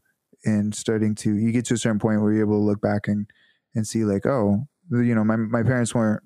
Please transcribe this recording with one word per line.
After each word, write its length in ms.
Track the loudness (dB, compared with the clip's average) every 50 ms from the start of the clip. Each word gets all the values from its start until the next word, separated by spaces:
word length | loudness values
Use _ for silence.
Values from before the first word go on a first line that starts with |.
| _ _ _ _ _ _ -20 _ -4
and 320 | -2 0 0 0 -2 -4
starting 400 | -6 -4 -2 0 0 0 0 -2
to, 180 | -2 -2 -2 0
you 160 | 0 0 0
get 140 | 0 0 0
to 80 | 0 -2
a 20 | 0
certain 220 | 0 0 0 0
point 220 | 0 2 2 2
where 100 | 2 2 2
you're 120 | 2 2
able 140 | 2 2 2
to 60 | 2
look 160 | 0 0 0
back 260 | 0 0 0 0 -2 -2
and, 200 | -2 -2 -4 -8 _ _ _ _ _ _ _ _ -6
and 120 | -6 -6 -2
see, 160 | -2 -2 0
like, 200 | 2 0 0 0
"Oh, 420 | 0 0 2 2 2 2 0 -2 -6 _ _ _ -4
you 240 | -2 0 2 2 2
know, 80 | 2 2
my, 120 | 2 0 0
my 260 | -2 -2 -2 0 0
parents 320 | 2 0 0 0 0 0
weren't 260 | 0 0 0 0 -2 -4